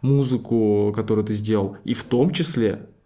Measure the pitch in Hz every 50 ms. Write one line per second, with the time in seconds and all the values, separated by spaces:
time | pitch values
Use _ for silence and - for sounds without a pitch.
0 | - 131 139 143 139 123 127 117 110 - 117 113 110 107 104 104 104 104 104 110
1 | 110 110 113 107 104 107 110 104 107 107 110 104 98 95 98 - - - 120 -
2 | - - 127 120 139 185 - - 165 - - 123 113 104 - - - - - _
3 | _